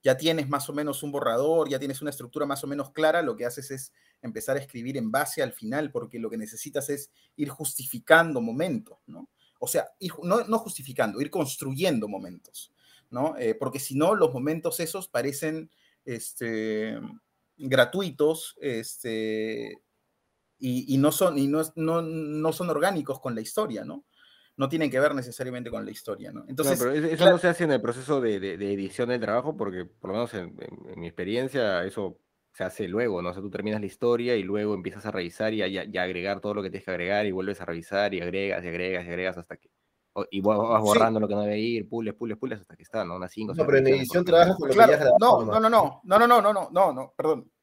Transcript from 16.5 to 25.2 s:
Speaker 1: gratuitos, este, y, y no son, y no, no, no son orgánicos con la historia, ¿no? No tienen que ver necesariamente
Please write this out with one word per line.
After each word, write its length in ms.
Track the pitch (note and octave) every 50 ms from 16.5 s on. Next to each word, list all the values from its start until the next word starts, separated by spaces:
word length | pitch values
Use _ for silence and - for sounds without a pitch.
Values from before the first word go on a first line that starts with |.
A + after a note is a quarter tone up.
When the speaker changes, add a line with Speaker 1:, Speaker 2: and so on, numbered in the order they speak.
| A2+ A2 A2 A2 G#2+ G#2+ A2 A2 A2 A2 - - A3+ - _ _ _ _ _ _ _
Speaker 1:
gratuitos, 1000 | _ C#3+ C3 C3+ C3 A#2+ - - F#3+ G3+ E3+ C3 - D3+ D3+ D#3+ - - - - _
este, 1160 | D3 C#3+ A#2+ A2+ A2+ - - - - A#2+ A2 A2 A2 A2 G#2+ A2 A2 A2 A2 A#2 A#2 G#2+ - - _ _ _ _ _ _ _ _ _ _ _ _ _ _ _ _
y, 360 | C3 B2+ B2 B2+ - - C3+
y 40 | C3+
no 140 | C#3 D3+
son, 260 | - - F#3+ F3+ D3 C#3+
y 80 | C#3 C#3
no, 140 | D3 D#3 D#3 D#3 _
no, 260 | E3 D#3+ D#3+ E3 E3+
no 500 | E3+ D#3+ D#3+ D#3+ D#3 D3 D3+ D3+ D#3 D#3+
son 180 | D#3 - F3+ F3
orgánicos 500 | D#3 D3 D#3+ G3 G3 D#3+ C3+ C#3+ C3 -
con 140 | - C3 A#2
la 60 | A2
historia, 440 | A2 - - G#3+ G#3+ E3+ A2+ G2 -
¿no? 200 | D2+ D#2+ - _ _ _ _ _ _ _ _ _ _ _
No 120 | - C3+ C3+
tienen 220 | D#3+ D#3+ D#3 C#3
que 80 | B2+ B2+
ver 160 | C#3+ D3+ C#3+
necesariamente 560 | C3+